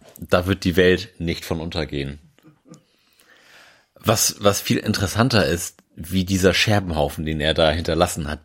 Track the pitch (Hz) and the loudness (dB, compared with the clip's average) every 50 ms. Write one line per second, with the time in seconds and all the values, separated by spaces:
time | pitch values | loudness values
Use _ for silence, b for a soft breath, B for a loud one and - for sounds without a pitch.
0 | _ - - - - - - 92 87 92 98 - - 98 82 92 90 90 90 87 | _ -20 -20 -18 -4 0 0 2 2 2 -2 -2 0 0 4 4 6 6 4 2
1 | - - _ - 85 85 80 - - - 92 82 78 85 - 87 76 69 76 71 | 0 -6 _ -8 -6 -6 -6 -6 -6 -8 -8 -6 -6 -6 -6 -6 -6 -6 -6 -8
2 | 67 69 71 76 _ _ _ _ _ - _ _ _ - 170 - _ b b b | -8 -8 -10 -14 _ _ _ _ _ -20 _ _ _ -20 -20 -20 _ b b b
3 | b b b b b b b b b b b b b b b b b b b - | b b b b b b b b b b b b b b b b b b b -4
4 | - 107 110 104 - - - - 107 101 98 - - - 117 104 - - 101 - | 0 0 2 2 2 -2 -2 0 2 2 2 2 0 -2 -2 0 0 -2 -2 -2
5 | 104 90 - 104 117 135 127 107 82 69 85 85 - - - _ - _ _ - | -2 -2 0 2 2 2 2 2 2 2 0 -2 -4 -8 -12 _ -20 _ _ -16
6 | 85 85 92 95 92 87 98 92 90 95 85 - - 110 107 101 98 90 80 78 | -10 -4 -2 -2 0 0 2 2 4 4 4 4 2 2 2 2 0 0 -2 0
7 | 73 71 - - 80 78 80 78 73 78 80 80 82 78 76 85 82 - 80 80 | 0 -2 -2 -4 -6 -4 -4 -2 0 0 2 2 2 2 2 0 -2 -2 0 0
8 | 87 87 - - 76 71 73 - _ | 0 0 -2 -4 -6 -6 -8 -10 _